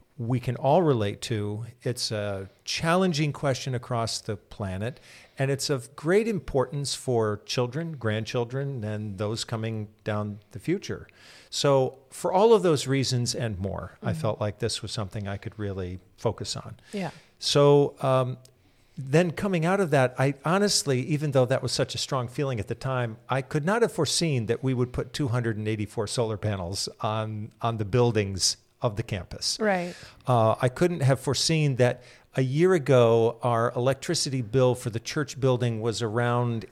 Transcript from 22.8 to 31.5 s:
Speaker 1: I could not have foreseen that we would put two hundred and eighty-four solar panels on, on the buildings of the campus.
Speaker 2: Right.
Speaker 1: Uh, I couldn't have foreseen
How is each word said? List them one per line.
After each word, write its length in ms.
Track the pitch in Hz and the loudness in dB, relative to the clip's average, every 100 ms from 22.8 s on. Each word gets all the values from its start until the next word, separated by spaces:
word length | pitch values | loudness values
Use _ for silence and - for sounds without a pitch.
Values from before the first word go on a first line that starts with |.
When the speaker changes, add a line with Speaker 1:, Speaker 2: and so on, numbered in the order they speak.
| 135 131 117 107 - | -2 -2 -2 -6 -4
Speaker 1:
I 140 | 131 | -4
could 200 | 131 156 | -2 -2
not 200 | 151 226 | 0 2
have 80 | 220 | 2
foreseen 560 | - 143 - 170 131 110 | 2 0 2 2 0 0
that 160 | 113 | 0
we 100 | 131 | 0
would 180 | 123 123 | 0 0
put 220 | 131 120 | -2 -6
two 140 | - 139 | -4 -2
hundred 280 | 123 117 107 | 0 0 -2
and 100 | 107 | -2
eighty-four 400 | 107 101 - 101 | -2 -4 -4 -4
solar 280 | - 113 104 | -2 -2 0
panels 540 | 107 98 87 98 - - | -2 -2 -4 -4 -6 -4
on, 500 | 110 110 110 107 107 - | -4 -2 -4 -6 -10 -4
on 160 | 117 113 | -4 -2
the 80 | 104 | 0
buildings 720 | 123 120 107 98 95 - - _ - | 4 4 4 0 0 -2 -2 _ -4
of 140 | 123 101 | -4 -4
the 80 | |
campus. 560 | - 98 - - - - | -6 -6 -8 -8 -6 -2
Speaker 2:
Right. 320 | 214 185 175 175 - - - | 0 0 -2 -10 -18 -12 2
Speaker 1:
Uh, 300 | 120 110 107 | 4 4 4
I 100 | 127 | 0
couldn't 320 | - 180 175 | 2 0 2
have 180 | 135 131 | 2 2
foreseen 560 | - 127 - | 0 0 2